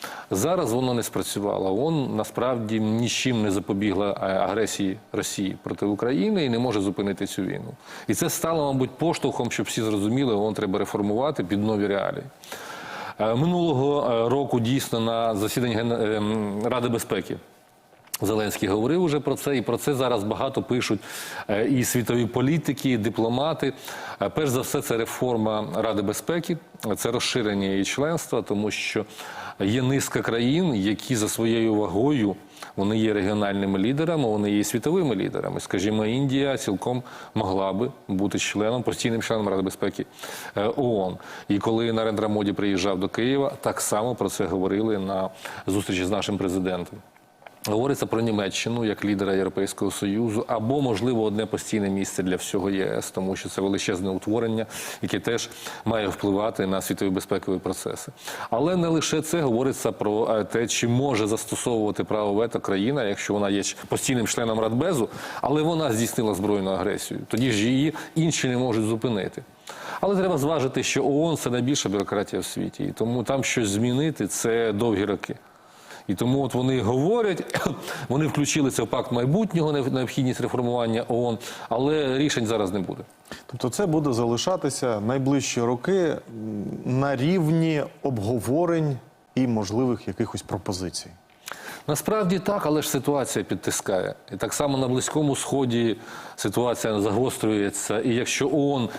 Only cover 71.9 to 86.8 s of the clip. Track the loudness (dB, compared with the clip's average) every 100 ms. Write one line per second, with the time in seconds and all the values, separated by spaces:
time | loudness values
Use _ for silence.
71.9 | 0 0 0 -2 -4 -4 -4 -6 -4 -6
72.9 | -2 -2 0 0 0 0 0 2 2 2
73.9 | 2 0 0 -2 0 2 2 2 2 2
74.9 | 2 2 -2 -4 -10 -14 -20 -20 -20 -20
75.9 | -12 -4 0 2 2 2 2 2 2 2
76.9 | 2 4 4 2 0 -2 -2 -2 -4 -8
77.9 | -8 -2 0 2 2 2 4 2 2 0
78.9 | 0 0 0 2 2 2 2 2 2 0
79.9 | 0 -2 0 0 0 -2 0 0 0 2
80.9 | 0 0 0 0 -2 -6 -10 -2 0 2
81.9 | 2 2 2 2 2 0 0 0 0 -4
82.9 | -6 -10 -18 -18 -18 -14 -4 -4 0 2
83.9 | 2 2 2 2 2 0 0 0 0 0
84.9 | 0 0 0 2 2 0 0 0 0 2
85.9 | 2 2 -2 -6 -10 -6 -6 -6 -6